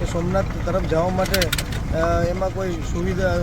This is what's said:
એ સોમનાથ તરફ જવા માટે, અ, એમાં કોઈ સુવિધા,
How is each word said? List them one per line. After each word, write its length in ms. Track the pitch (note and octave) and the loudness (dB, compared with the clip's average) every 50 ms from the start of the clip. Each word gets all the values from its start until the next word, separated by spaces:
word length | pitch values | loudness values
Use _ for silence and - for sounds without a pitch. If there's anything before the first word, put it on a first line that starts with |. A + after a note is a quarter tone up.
| - | -2
એ 40 | - - | -2 0
સોમનાથ 320 | E3+ E3+ F3 F#3 F#3+ F#3+ - - - - | 0 0 0 0 0 0 0 -2 -2 -2
તરફ 160 | F3 E3+ F#3+ F3+ | -2 0 0 0
જવા 260 | D3+ D#3+ D#3+ E3+ F#3 | 2 2 2 2 2
માટે, 320 | F#3 F#3 F#3+ F3+ - F#3+ F3+ D#3+ - - - - - - - - D#3 | 2 0 0 0 2 0 0 0 0 -2 -2 -2 -4 -4 -2 -2 0
અ, 260 | D#3+ E3 E3+ E3+ E3+ E3+ | 0 2 2 2 2 2
એમાં 320 | E3+ F3+ F#3 F#3+ F#3+ F3+ | 2 0 0 -2 -2 -2
કોઈ 160 | F#3 F#3+ F#3 | -2 -2 -2
સુવિધા, 680 | F3 E3 E3 - F3+ F3 F3 F#3 F#3 F3+ F#3+ F#3 F3 F3 | -2 -2 -2 -2 -2 -2 0 0 0 0 0 2 2 2